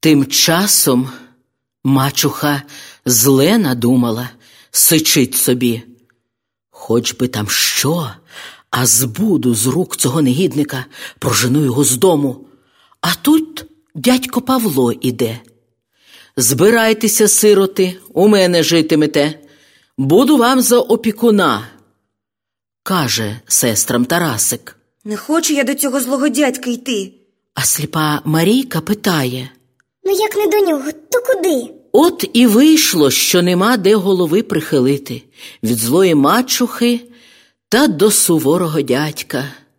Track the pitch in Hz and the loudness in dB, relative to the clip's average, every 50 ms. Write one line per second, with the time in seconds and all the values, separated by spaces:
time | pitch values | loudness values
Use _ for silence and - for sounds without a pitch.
0 | - 160 156 139 135 131 - - - - 160 175 196 202 - - - 147 127 123 | 4 4 2 2 2 0 0 0 0 2 0 0 0 0 0 0 2 2 0 0
1 | 127 131 - - - _ _ _ _ _ _ _ _ _ _ _ _ 131 135 135 | -2 -4 -10 -18 -20 _ _ _ _ _ _ _ _ _ _ _ _ 0 2 2
2 | 131 143 143 - - 143 - - - 147 147 139 139 - - - - - - _ | 0 0 -2 -2 -2 -2 -2 -2 -2 -2 -2 -4 -6 -12 -20 -20 -20 -20 -20 _
3 | _ 127 123 113 113 139 135 135 139 165 214 233 202 139 127 120 113 120 131 127 | _ -2 0 2 2 4 4 4 4 4 4 2 2 0 -2 0 0 2 2 2
4 | 123 120 110 117 123 117 - _ _ _ _ _ _ _ - - - - 170 156 | 0 0 -2 -6 -8 -10 -14 _ _ _ _ _ _ _ -4 -2 0 2 2 2
5 | 156 - - 151 127 - - - - - 127 123 127 120 113 113 - - - _ | 2 2 2 2 0 0 0 -2 0 0 0 0 0 -2 -2 -4 -8 -16 -20 _
6 | _ _ _ _ _ _ _ _ _ _ _ _ _ _ _ - - - 113 120 | _ _ _ _ _ _ _ _ _ _ _ _ _ _ _ -20 -6 -2 -2 -2
7 | 123 - - _ 127 127 - 107 107 101 - - - - - - - 139 165 175 | -2 -4 -6 _ -6 -4 -4 -6 -6 -4 -4 -2 -2 -2 -4 -2 -2 -2 -2 -2
8 | 156 117 98 - _ _ - - - - - _ _ _ - 123 127 123 - - | -4 -8 -12 -16 _ _ -20 -20 -20 -20 -20 _ _ _ -4 -2 0 0 0 0
9 | 131 123 110 - 208 220 185 143 123 127 117 110 110 131 131 170 180 - - - | -2 -4 -4 -4 -2 0 0 0 0 0 -2 0 -2 -2 -2 -2 -4 -6 -6 -4
10 | - 135 123 160 151 127 123 147 190 160 - 147 143 147 - 131 127 - - - | -4 -2 0 0 0 0 0 0 0 -2 0 -2 -4 -4 -6 -12 -12 -14 -18 -18
11 | - - - _ - 135 117 - 127 123 127 151 151 135 113 135 143 123 127 127 | -18 -18 -16 _ -4 -4 -2 -2 0 0 0 0 0 0 0 0 0 0 0 2
12 | 190 190 170 147 143 131 120 - - - _ _ _ _ _ _ _ _ _ _ | 2 2 2 2 0 -2 -6 -8 -16 -20 _ _ _ _ _ _ _ _ _ _
13 | - 165 180 - _ 285 311 320 311 - - - - - _ _ _ _ _ 160 | -4 -4 -4 -2 _ 2 2 2 0 -4 -12 -18 -20 -20 _ _ _ _ _ -2
14 | 131 240 254 254 254 - - 240 247 - 262 262 226 208 143 135 127 120 113 - | 0 0 0 0 -2 -4 -6 -6 -2 0 -2 0 0 -2 0 0 0 0 -2 -2
15 | - 127 120 117 131 113 117 117 - _ _ _ _ _ _ _ _ _ _ _ | -4 -6 -2 -2 -4 -4 -6 -10 -16 _ _ _ _ _ _ _ _ _ _ _
16 | _ _ - - - _ _ - 123 - 139 120 175 208 240 233 226 220 220 214 | _ _ -20 -20 -20 _ _ -4 -2 -2 2 4 4 4 4 4 2 2 0 0
17 | 233 214 - - 220 202 - - 214 214 208 196 196 190 196 - 185 180 180 - | 0 -2 2 2 2 2 2 4 4 4 4 4 2 0 0 -2 -2 -2 -4 -10
18 | - - - 151 190 214 208 196 185 180 175 170 160 - 170 165 160 156 170 151 | -18 -8 -2 2 4 4 4 4 4 2 2 2 2 2 2 2 2 2 2 2
19 | 151 147 - 151 143 156 151 - - - _ _ _ _ _ _ _ _ _ - | 2 0 0 0 0 0 -2 -8 -18 -20 _ _ _ _ _ _ _ _ _ -6
20 | 135 135 160 208 269 240 311 262 233 240 269 262 240 - 240 240 - - 220 233 | 0 2 4 4 4 4 4 4 4 4 2 2 2 2 2 2 2 2 -2 -2
21 | - 226 208 - 233 240 214 202 180 151 117 98 - - - - _ _ _ _ | 0 -4 -4 0 2 2 2 4 2 0 0 -2 -6 -12 -20 -20 _ _ _ _
22 | _ _ _ _ _ _ _ _ _ _ _ _ _ _ _ _ _ - 190 180 | _ _ _ _ _ _ _ _ _ _ _ _ _ _ _ _ _ -4 -2 -2
23 | 147 123 - - 113 104 110 120 _ _ - - - 120 110 98 - - 123 120 | -2 -2 -4 -4 -4 -6 -8 -12 _ _ -2 0 0 0 0 -2 -2 -2 0 -2
24 | 123 127 - 170 180 156 120 107 - - 120 113 _ - - _ _ _ _ _ | 0 0 0 -2 0 -2 -4 -4 -4 -4 -6 -8 _ -20 -20 _ _ _ _ _
25 | _ 214 214 208 - - 302 330 330 320 302 277 277 226 285 285 - 277 247 285 | _ -10 -10 -10 -4 -2 -2 -2 -2 -2 -2 -2 -2 -2 -2 -4 -4 -4 -4 -4
26 | 247 240 269 262 269 302 233 269 302 262 247 - - 254 240 226 - - 240 202 | -4 -2 -4 -2 -2 -2 0 0 -2 -2 -2 -4 -6 -6 -8 -6 -6 -6 -6 -6
27 | 190 190 _ _ _ _ _ _ _ _ _ - 131 - - - 143 147 - 160 | -6 -10 _ _ _ _ _ _ _ _ _ -6 -4 -4 -2 -4 -6 -4 -4 -2
28 | 156 151 151 147 - 151 156 165 170 185 226 262 262 - - 160 156 - 214 208 | 0 0 -2 -2 -2 -2 0 2 2 2 2 0 0 -2 -6 -8 -4 -4 -6 -4
29 | - 202 175 156 135 127 123 131 127 131 _ _ _ _ _ _ _ _ _ _ | -2 -2 -2 0 -2 -4 -6 -8 -12 -14 _ _ _ _ _ _ _ _ _ _
30 | _ 381 392 359 427 427 415 392 427 359 330 427 403 349 311 285 262 294 311 - | _ -2 -2 0 -2 -2 -2 -2 -2 0 2 2 2 0 0 -2 -4 -8 -12 -12
31 | - _ - 494 494 - 523 - 339 381 311 254 233 - - - _ _ - 220 | -10 _ -4 -2 0 0 -2 0 0 -2 -2 -2 -4 -8 -16 -20 _ _ 2 4
32 | 302 359 370 - - - - 233 247 240 202 226 285 311 320 - - - - 170 | 4 4 0 -2 -10 -2 2 2 4 4 6 6 6 6 6 4 2 0 0 2
33 | 147 135 127 - - - - 180 175 180 180 180 190 226 254 254 175 190 214 220 | 2 2 2 0 -2 0 0 2 2 2 2 2 2 0 0 2 2 2 2 2
34 | 175 202 190 180 180 156 156 208 233 - - 160 151 - - 139 123 131 143 139 | 2 0 0 0 0 0 0 -2 -2 -2 -4 -4 -4 -2 0 0 2 2 0 -2
35 | - - 120 - - _ _ - - - - _ - 110 120 110 113 117 135 180 | -4 -10 -14 -14 -14 _ _ -20 -20 -20 -16 _ -4 -4 -2 -2 -2 0 2 2
36 | 196 185 165 147 135 147 185 233 247 254 - - 247 233 - - 240 240 240 240 | 4 4 4 2 4 4 2 2 0 -2 -2 -4 -2 -4 -2 -2 0 0 0 -2
37 | - - - _ _ _ _ _ _ _ _ _ _ _ - 233 285 294 185 147 | -6 -14 -20 _ _ _ _ _ _ _ _ _ _ _ 0 2 2 2 2 2
38 | 190 214 196 - - - 170 156 131 135 160 180 185 160 151 156 135 127 120 135 | 2 2 2 2 0 2 0 0 2 0 0 0 0 -2 -2 -4 -2 -2 -2 -2
39 | 151 156 147 - - _ - 135 135 139 123 - _ _ _ | -2 -4 -6 -10 -12 _ -8 -8 -8 -8 -12 -18 _ _ _